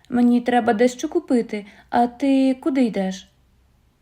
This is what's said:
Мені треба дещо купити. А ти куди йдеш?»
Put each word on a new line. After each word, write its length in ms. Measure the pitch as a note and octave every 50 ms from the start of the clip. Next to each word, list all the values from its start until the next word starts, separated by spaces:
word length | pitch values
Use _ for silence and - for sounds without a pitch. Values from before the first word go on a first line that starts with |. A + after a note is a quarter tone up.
| _ -
Мені 320 | - A#3+ A#3+ A#3+ A#3+ A#3+
треба 320 | A#3+ B3 B3 A#3+ A3 A#3 A3+
дещо 360 | G#3 B3 B3+ B3 - - D#4
купити. 560 | - F4 - - C4+ A#3 A3 - A3 G#3 G3+ G#3 - - - -
А 180 | - B3 A#3+ A#3+
ти 460 | A#3+ - C#4+ C#4 C4+ C4+ C4+ C4 C4
куди 300 | C4 - E4 C4 C#4 B3
йдеш?» 480 | A3 - G3 F#3+ F#3+ F#3+ F#3+ - _ _ _ _ _ _ _ _ _ _ _ _ _ _ _